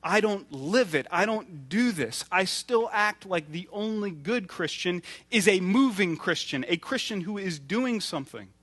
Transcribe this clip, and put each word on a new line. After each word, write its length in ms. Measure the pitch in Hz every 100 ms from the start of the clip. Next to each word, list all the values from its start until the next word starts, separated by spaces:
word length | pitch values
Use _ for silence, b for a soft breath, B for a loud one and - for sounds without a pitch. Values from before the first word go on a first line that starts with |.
I 200 | 160 202
don't 280 | 214 202 -
live 440 | 139 139 220 233
it. 120 | 151 127
I 160 | 170 202
don't 420 | 220 - 160 131
do 240 | 185 247
this. 320 | 185 117 - -
I 140 | 180 190
still 420 | - - 240 226
act 360 | 208 208 208 196
like 260 | 180 151
the 160 | 156 185
only 420 | 202 214 214 202
good 360 | 160 143 240 185
Christian 540 | - 165 - 180 175 B B B
is 160 | 233 185
a 140 | 190
moving 560 | 180 214 269 196 190 160
Christian, 480 | - 160 - 139 127
a 100 | 170
Christian 420 | - 262 - 208
who 160 | 175 208
is 220 | 190 156
doing 420 | 139 208 254 226
something. 480 | - 156 139 113 98 _